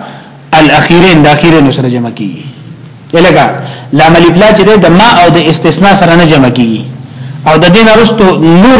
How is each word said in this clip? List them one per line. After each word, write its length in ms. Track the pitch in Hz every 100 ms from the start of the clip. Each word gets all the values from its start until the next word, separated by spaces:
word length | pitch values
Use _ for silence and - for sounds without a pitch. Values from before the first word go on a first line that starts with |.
| - - - - - 160
الأخيرين، 640 | 151 151 143 170 185 165
د 40 | 147
اخیرینو 440 | 147 165 160 139
سره 160 | 127 127
جمع 220 | 123 120
کیږي. 460 | - 101 - - - - - - - -
الګا 340 | 165 180 156 123 - - - -
لام 220 | 143 160 170
الف 220 | 170 165
لا 120 | 214 208
چې 60 | 196
ده 80 | 214
د 120 | 175 170
ما 100 | 226 208
او 40 | 175
د 80 | 160 151
استثناء 440 | 160 170 160 196
سره 220 | 196 170 165
نه 100 | 170
جمع 240 | 151 127
کیږي. 320 | 117 117 107 - - - - - - -
او 100 | 156
د 80 | 175 190
دین 120 | 220
وروسته 360 | 220 220 - 196 151 160 170
نور 160 | 226 254